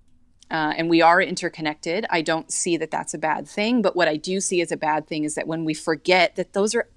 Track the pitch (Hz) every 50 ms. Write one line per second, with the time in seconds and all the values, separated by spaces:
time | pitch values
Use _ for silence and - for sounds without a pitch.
0 | _ _ _ _ _ _ _ _ _ _ 165 160 156 151 156 - 165 165 170 165
1 | 165 165 170 185 190 147 180 180 180 170 - - 160 151 151 - - 170 165 196
2 | 226 - - 170 160 - 165 160 160 - - - - 185 170 160 160 156 - 156
3 | 170 - - 160 156 156 151 - 147 - - - 208 220 247 254 202 190 - 175
4 | 175 160 156 156 - 180 185 196 196 - 196 175 170 160 165 147 - 156 151 156
5 | 151 - 170 156 151 151 151 - - - 165 165 165 156 151 151 - - 160 151
6 | - - 180 185 175 160 - - 175 - - 202 196 220 214 240 - - _